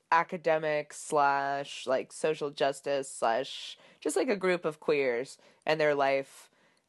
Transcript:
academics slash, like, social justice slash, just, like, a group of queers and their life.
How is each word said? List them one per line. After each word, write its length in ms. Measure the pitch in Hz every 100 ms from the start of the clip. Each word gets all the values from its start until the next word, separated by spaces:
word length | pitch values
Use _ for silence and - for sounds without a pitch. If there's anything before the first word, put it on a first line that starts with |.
| _
academics 880 | 165 165 180 165 160 156 151 147 -
slash, 840 | - 151 139 139 139 139 143 - -
like, 260 | 127 -
social 360 | - 160 156 147
justice 580 | - 139 143 143 139 139
slash, 680 | - 117 113 139 - - - - _
just, 160 | 302 370
like, 140 | 277
a 60 | 202
group 280 | 185 175
of 160 | 160 151
queers 580 | - 147 135 117 139 - - _ -
and 160 | 160
their 140 | 151 143
life. 540 | 135 135 135 - - _ _ _